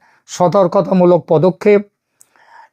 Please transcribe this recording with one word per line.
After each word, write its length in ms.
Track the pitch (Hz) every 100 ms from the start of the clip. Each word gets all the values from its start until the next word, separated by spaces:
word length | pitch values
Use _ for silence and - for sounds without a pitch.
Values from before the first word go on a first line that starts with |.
| _ _ -
সতর্কতামূলক 1000 | - 180 202 180 202 185 185 180 175 -
পদক্ষেপ। 580 | 160 180 175 220 202 202 _ _ _ _ _ _ - -